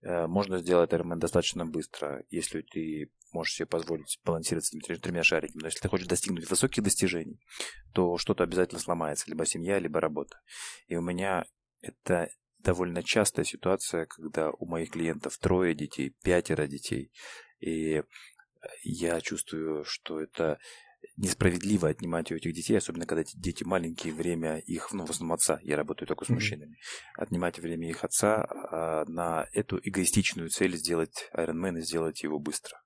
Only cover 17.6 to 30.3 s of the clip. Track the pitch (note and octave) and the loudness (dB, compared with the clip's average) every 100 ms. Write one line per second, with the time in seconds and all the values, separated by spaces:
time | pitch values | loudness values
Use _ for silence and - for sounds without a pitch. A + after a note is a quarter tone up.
17.6 | - D#2+ D#2+ D#2 - - - - _ _ | -4 0 2 0 -2 -12 -20 -20 _ _
18.6 | - - - F2 E2+ E2 - - - D#2+ | -16 -10 -6 -2 0 0 -2 -4 -4 -4
19.6 | D#2+ D#2 D2+ - - D#2 D#2 - D#2+ D2 | -2 -2 -4 -8 -6 -6 -6 0 0 0
20.6 | - - - _ - - F#2+ - F#2+ F2 | -6 -20 -20 _ -20 -2 -2 4 4 4
21.6 | G2 G#2 D#2+ D2+ E2+ E2 D#2+ E2 E2+ E2 | 2 4 4 0 -2 -2 -2 -4 -4 -4
22.6 | - G#2+ - E2+ E2+ D#2+ D#2+ - F2+ E2 | 2 2 2 -6 -2 -2 -2 -4 -6 -4
23.6 | F2 F#2+ E2+ D#2+ E2+ D#2 F2 E2+ D#2+ D#2 | 0 0 0 -4 -6 -2 0 0 0 -2
24.6 | - E2 - G2+ D#2+ D#2+ E2+ E2 - D#2 | -4 -6 -4 -6 -4 -4 -2 2 2 2
25.6 | - D2 D2 - - - - A#2+ G#2 - | 2 0 0 -4 -4 -4 0 0 0 -4
26.6 | - - - - - - - F2 F2 - | -10 -18 -14 -14 -14 -8 -2 0 0 -2
27.6 | E2+ E2 E2 D#2+ - - G#2 A2 - - | -6 -4 -4 -4 0 4 4 4 2 -6
28.6 | - D#2+ E2 D#2+ D2+ E2 E2+ E2 - - | -6 -2 0 0 -2 -2 0 0 0 -2
29.6 | - F#2+ - F#2+ F2+ - F#2+ | 0 -2 -2 2 4 6 4